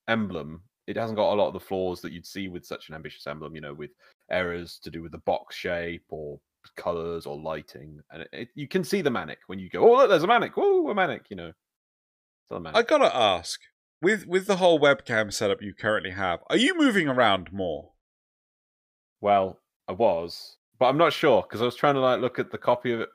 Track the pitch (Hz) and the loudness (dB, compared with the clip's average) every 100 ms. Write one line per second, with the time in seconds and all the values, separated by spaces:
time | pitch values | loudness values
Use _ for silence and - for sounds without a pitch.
0 | - 113 104 85 73 85 95 _ - 104 | -2 -2 -2 -6 -8 -14 _ _ -10 -6
1 | 113 107 92 104 85 92 - 95 92 90 | -4 0 2 2 0 -2 -6 -4 -4 -6
2 | 85 85 - 98 95 87 - - - 78 | -10 -14 -12 -10 -10 -12 -12 -14 -14 -16
3 | 76 - - 76 76 78 71 73 73 _ | -16 -14 -14 -12 -12 -12 -14 -12 -16 _
4 | _ _ - 92 90 85 85 - - 82 | _ _ -4 -4 -2 -6 -10 -16 -14 -14
5 | 82 82 - 87 - - 92 87 85 85 | -14 -8 -4 -4 -6 -10 -6 -4 -6 -10
6 | _ 78 76 71 _ _ _ - 90 87 | _ -12 -12 -14 _ _ _ -10 -6 -4
7 | 82 85 71 73 78 78 73 - 76 76 | -6 -8 -8 -10 -8 -8 -10 -18 -20 -20
8 | _ 82 78 71 120 - 139 190 175 202 | _ -18 -14 -14 -14 -14 -4 -4 0 0
9 | 147 110 78 - - 95 92 - 226 247 | 0 -2 -6 -12 -12 -12 -8 4 6 8
10 | 240 175 180 233 175 - 403 381 302 208 | 6 4 4 2 2 0 2 4 2 0
11 | 165 117 - 202 85 - _ _ _ _ | -2 -4 -10 -12 -12 -16 _ _ _ _
12 | _ _ _ _ - - 156 208 233 302 | _ _ _ _ -12 -10 -2 0 2 4
13 | 220 123 107 87 - - _ _ _ _ | 2 4 2 2 -4 -12 _ _ _ _
14 | 170 214 175 185 190 185 180 160 143 139 | 0 0 -2 -2 0 2 4 6 6 4
15 | - 113 107 - 104 98 101 - 113 107 | 0 -2 -2 0 0 -2 -6 -4 -2 -2
16 | 95 92 95 85 - 175 269 359 285 202 | -2 -4 -2 -2 0 2 2 4 2 2
17 | 147 127 113 95 80 98 90 73 - _ | 2 4 4 2 -2 -6 -6 -6 -10 _
18 | _ _ _ _ _ _ _ _ _ _ | _ _ _ _ _ _ _ _ _ _
19 | _ _ 101 101 95 87 _ _ - 92 | _ _ 4 4 2 -4 _ _ -8 2
20 | 110 85 85 - - _ _ - 127 143 | 2 2 -4 -12 -18 _ _ 0 2 4
21 | 165 - 156 107 - 104 123 - 147 139 | 2 4 4 4 2 -2 -2 2 2 4
22 | 127 120 123 - - 113 - 123 127 117 | 2 2 0 -4 -8 -4 0 0 0 -4
23 | - | -6